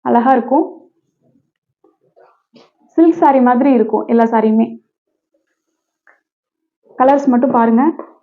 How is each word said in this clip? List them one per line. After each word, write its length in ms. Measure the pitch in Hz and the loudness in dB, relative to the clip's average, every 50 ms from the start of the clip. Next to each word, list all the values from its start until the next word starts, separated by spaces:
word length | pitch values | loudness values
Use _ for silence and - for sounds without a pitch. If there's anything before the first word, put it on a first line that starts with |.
அழகா 320 | _ - 240 240 233 262 269 | _ 0 -2 0 2 2 0
இருக்கும். 340 | 247 233 240 254 294 330 - - - _ _ _ _ _ _ _ _ _ _ _ _ _ _ _ _ _ _ _ _ _ _ _ _ _ _ _ _ - _ _ _ _ _ _ - _ _ _ _ _ | 0 -2 -2 -2 -2 -4 -4 -10 -20 _ _ _ _ _ _ _ _ _ _ _ _ _ _ _ _ _ _ _ _ _ _ _ _ _ _ _ _ -20 _ _ _ _ _ _ -20 _ _ _ _ _
சில்க் 360 | _ _ - 330 330 330 - 349 | _ _ 0 2 2 2 2 2
சாரி 180 | 294 269 269 | 2 2 2
மாதிரி 320 | 247 247 247 240 285 285 269 | 2 2 2 2 2 2 2
இருக்கும் 340 | 233 220 220 - 214 220 | 2 0 -2 -2 -6 -4
எல்லா 180 | - 240 233 226 | -2 0 0 0
சாரியுமே. 440 | 226 233 220 220 220 220 220 220 - 226 - _ _ _ _ _ _ _ _ _ _ _ _ _ _ _ _ _ _ _ _ _ _ _ _ _ _ _ _ _ _ _ _ _ _ _ _ _ _ _ _ _ _ - - | 0 0 -2 0 0 0 0 -2 -2 -6 -18 _ _ _ _ _ _ _ _ _ _ _ _ _ _ _ _ _ _ _ _ _ _ _ _ _ _ _ _ _ _ _ _ _ _ _ _ _ _ _ _ _ _ -6 -2
கலர்ஸ் 280 | 254 262 277 285 277 | 0 2 2 2 0
மட்டும் 300 | 277 247 240 254 262 - 240 | 0 0 0 0 0 0 0
பாருங்க. 340 | 233 226 226 226 254 320 311 - - - _ _ | 0 0 0 0 0 -2 -4 -6 -16 -20 _ _